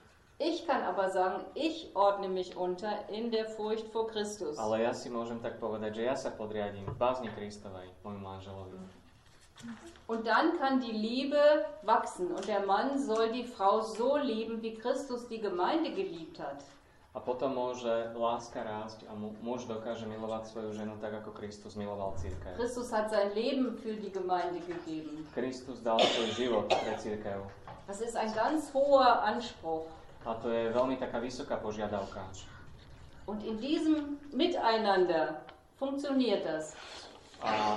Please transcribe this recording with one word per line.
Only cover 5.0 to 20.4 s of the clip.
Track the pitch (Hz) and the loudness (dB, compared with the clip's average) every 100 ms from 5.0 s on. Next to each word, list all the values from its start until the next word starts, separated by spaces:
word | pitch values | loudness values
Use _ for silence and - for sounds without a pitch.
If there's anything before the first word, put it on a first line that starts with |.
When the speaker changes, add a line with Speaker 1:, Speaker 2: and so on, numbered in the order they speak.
| 135 | -6
Speaker 2:
môžem | 117 117 117 | -6 -4 -6
tak | 117 - | -6 -4
povedať, | 110 107 107 | -4 -2 -4
že | 107 120 | -2 0
ja | 143 | 0
sa | 113 | -4
podriadím | - 107 107 101 101 95 | -6 -6 -2 -4 -4 -8
v | - | 0
bázni | 123 127 110 | 2 2 -4
Kristovej | 104 101 - 101 92 90 - | -8 -10 -10 -12 -12 -14 -14
môjmu | 104 101 | -10 -10
manželovi. | 95 95 95 98 92 95 185 - - - - - - - 233 220 - - - | -10 -12 -12 -12 -12 -12 -14 -18 -20 -20 -20 -20 -20 -16 -14 -12 -14 -16 -6
Speaker 1:
Und | 226 220 | -4 4
dann | 233 330 349 | 6 6 6
kann | 269 262 | 6 4
die | 233 | 4
Liebe | 214 220 262 285 294 294 302 - - 214 | 0 2 2 4 10 10 10 4 -2 4
wachsen | 240 - - 175 | 4 4 -2 -2
und | 190 214 | 0 2
der | 202 196 | 2 4
Mann | 208 269 277 | 4 4 2
soll | 214 226 226 | 2 4 2
die | 247 233 | 0 -6
Frau | - 196 220 | 2 4 4
so | 208 202 262 294 | 2 0 4 4
lieben, | 247 220 220 226 | 2 -2 -2 -4
wie | 220 | -6
Christus | - 247 277 - 233 - | -4 -2 -2 -2 -8 -6
die | 220 | -4
Gemeinde | 202 175 180 320 233 | -2 0 2 2 0
geliebt | 190 170 165 156 - | -2 -4 -6 -10 -8
hat. | 143 139 - - - - - | -8 -8 -14 -20 -20 -20 -12
Speaker 2:
A | - | -8
potom | - 127 139 | -4 -2 0
môže | 123 123 117 117 113 113 117 | 0 -2 -2 0 0 0 0
láska | 117 117 - 127 110 | 0 0 -4 -8 -6
rásť | 107 110 - 110 | -6 -8 -12 -12
a | |
mu-, | 107 107 - | -8 -8 -8
muž | 113 123 - | -6 -4 -4
dokáže | 110 120 110 107 | -6 -4 -6 -6
milovať | 110 110 110 | -6 -4 -4